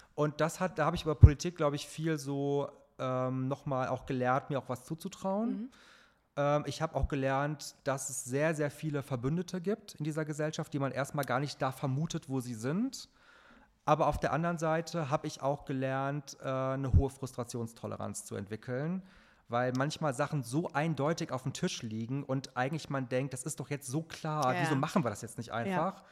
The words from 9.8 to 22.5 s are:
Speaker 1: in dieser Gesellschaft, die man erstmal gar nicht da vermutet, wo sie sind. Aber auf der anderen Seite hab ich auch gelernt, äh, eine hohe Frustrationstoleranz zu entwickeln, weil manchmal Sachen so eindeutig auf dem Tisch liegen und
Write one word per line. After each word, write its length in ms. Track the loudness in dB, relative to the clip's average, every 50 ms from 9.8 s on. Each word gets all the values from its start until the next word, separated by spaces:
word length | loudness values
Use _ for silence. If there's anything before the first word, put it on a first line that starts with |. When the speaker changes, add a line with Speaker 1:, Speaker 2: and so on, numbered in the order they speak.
| -6 -14 -8
Speaker 1:
in 80 | -6 -4
dieser 200 | -2 -2 -2 -4
Gesellschaft, 480 | -4 -2 -4 -4 -4 -2 -4 -6 -4
die 60 | -2 -2
man 140 | -2 0
erstmal 320 | 0 -2 -4 -2 -2 -2 -2
gar 160 | 0 0 0
nicht 200 | 0 -2 -4 -2
da 120 | -2 -2
vermutet, 560 | -2 -2 -2 -2 0 0 -2 -2 -4 -6 -4 -2
wo 120 | -4 -2
sie 140 | -2 -4 -6
sind. 540 | -4 -2 0 0 0 0 -2 -4 -8 -14 -16 _ _ -20 -20 -20 -20 -20 -20 -20 -20 -20 _ _ _ 2
Aber 220 | 4 4 4 4
auf 120 | 2 2 2
der 120 | 0 0
anderen 260 | 2 2 0 0 0 0
Seite 520 | 0 0 0 0 -2 -2 -4 -4 -2 0
hab 140 | 0 -2 -2
ich 180 | -4 -6 -2
auch 220 | -2 -2 -2 -2 -4
gelernt, 720 | -4 -4 -2 -2 -2 -2 -2 -2 -2 -2 -4 -6 -10 -14 -8
äh, 40 | -6 -4
eine 440 | -2 -2 0 -2 -2 -2 2 6 8
hohe 160 | 8 6 6
Frustrationstoleranz 1120 | -2 -6 -8 -8 -6 -6 -8 -6 -4 -6 -6 -6 -8 -10 -8 -8 -6 -6 -6 -6 -8 -8 -10
zu 120 | -8 -8
entwickeln, 680 | -8 -8 -8 -8 -10 -8 -6 -6 -4 -4 -4 -4 -6 -8 -12 -20 -20 -20 -20 -20 _ _ -2
weil 240 | 0 2 2 2 2
manchmal 380 | 0 0 0 -2 -2 -2 -2 0
Sachen 280 | 0 -2 0 0 -2
so 280 | -2 0 -2 -2 -2 0
eindeutig 580 | 0 0 0 0 0 2 2 0 0 0 -4 -4
auf 100 | -4 -4
dem 100 | -4 -4
Tisch 300 | -4 -2 -2 -2 -2 -4
liegen 400 | -6 -6 -4 -4 -4 -2 -4 -4 -2
und 320 | -2 -2 -2 -4 -4